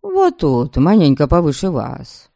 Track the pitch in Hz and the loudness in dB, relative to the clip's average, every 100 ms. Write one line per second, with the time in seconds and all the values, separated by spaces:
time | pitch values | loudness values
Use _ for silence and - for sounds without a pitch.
0 | 403 381 370 339 156 180 120 - 151 220 | -4 0 0 0 -2 -2 -2 0 2 4
1 | 151 131 143 170 165 135 190 147 113 127 | 4 2 2 2 0 -2 -4 -6 -8 -12
2 | - - _ | -18 -20 _